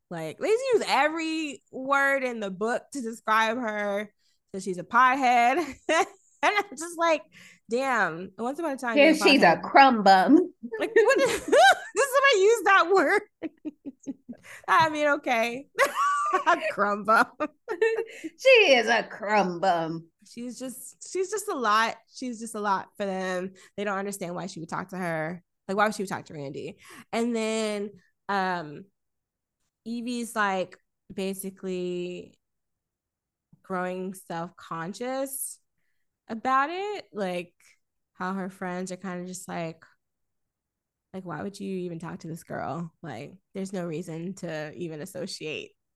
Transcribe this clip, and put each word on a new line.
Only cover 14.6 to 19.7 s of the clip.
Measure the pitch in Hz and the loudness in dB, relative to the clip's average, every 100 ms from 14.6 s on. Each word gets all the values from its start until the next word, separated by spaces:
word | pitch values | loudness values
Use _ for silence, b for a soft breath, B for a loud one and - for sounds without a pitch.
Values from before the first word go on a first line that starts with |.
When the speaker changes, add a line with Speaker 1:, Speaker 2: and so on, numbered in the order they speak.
| - | 0
Speaker 1:
I | 196 320 | 4 4
mean, | 302 294 | 2 0
okay. | 294 294 240 233 240 285 - | 0 0 0 0 -4 -6 0
<laughs> | 554 - 1077 1077 1077 - - | 0 2 0 0 0 0 2
A | 339 320 | 0 0
crumb | - 202 208 | -2 -2 0
bum. | 208 226 247 - | 2 2 2 -2
<laughs> | 294 _ - 359 453 453 453 B 320 - | -8 _ -10 -2 0 0 -6 B -16 0
Speaker 2:
She | 523 494 381 | 6 8 8
is | 254 220 | 4 4
a | 226 | 0
crumb | 196 - 202 214 185 175 | -2 -8 0 2 2 0
bum. | 190 | 0